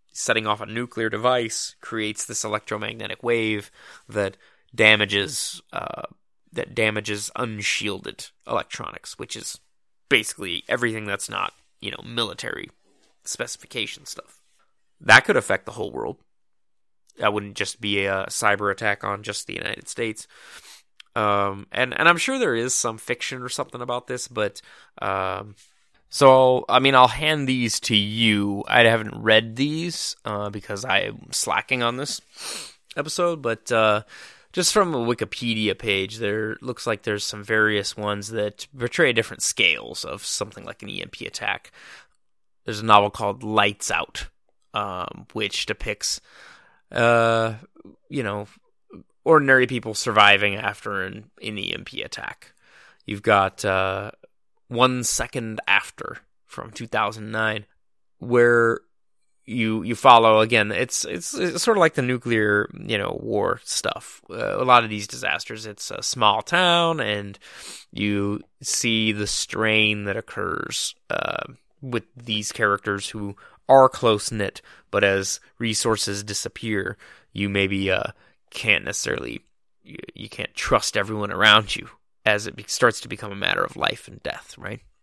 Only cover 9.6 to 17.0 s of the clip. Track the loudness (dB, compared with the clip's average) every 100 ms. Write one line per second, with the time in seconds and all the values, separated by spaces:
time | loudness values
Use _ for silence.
9.6 | _ _ _ _ 0 0 0 -8 -8 -8
10.6 | -4 -2 -2 -4 -6 -8 -6 -8 -8 -10
11.6 | _ -16 -14 -12 -10 -6 -6 -8 -10 -10
12.6 | -12 _ _ _ _ _ -12 -10 -10 -12
13.6 | -12 -8 -8 -10 -16 -18 -18 _ _ _
14.6 | _ _ _ _ 8 8 8 2 2 -2
15.6 | -4 -8 -8 -6 -8 -8 _ _ _ _
16.6 | _ _ _ _